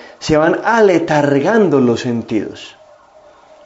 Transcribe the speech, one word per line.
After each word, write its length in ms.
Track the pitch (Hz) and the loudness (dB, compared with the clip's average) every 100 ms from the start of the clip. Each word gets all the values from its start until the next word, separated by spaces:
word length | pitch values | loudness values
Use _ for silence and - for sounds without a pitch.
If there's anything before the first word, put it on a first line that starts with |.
| - - | -20 -10
se 180 | - 156 | -2 2
van 240 | 160 165 | 2 0
aletargando 1160 | - 226 208 170 165 151 143 139 156 226 190 139 | 0 2 2 2 0 0 2 0 2 2 2 2
los 220 | 123 113 | 2 0
sentidos. 720 | 127 117 110 110 98 101 - - - - _ - - - - - | -4 -6 -4 -6 -6 -12 -20 -20 -20 -20 _ -20 -20 -20 -20 -20